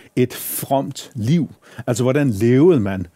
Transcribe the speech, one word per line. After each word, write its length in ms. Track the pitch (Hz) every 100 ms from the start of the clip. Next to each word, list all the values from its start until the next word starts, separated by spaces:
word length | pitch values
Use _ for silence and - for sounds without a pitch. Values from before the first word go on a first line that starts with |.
| - -
et 180 | 123
fromt 760 | - - - - 139 143 - -
liv. 360 | 123 110 170 135 - _ - 127
Altså, 160 | 120
hvordan 280 | 127 143 139
levede 500 | 98 117 127 175 151
man 260 | 101 95 -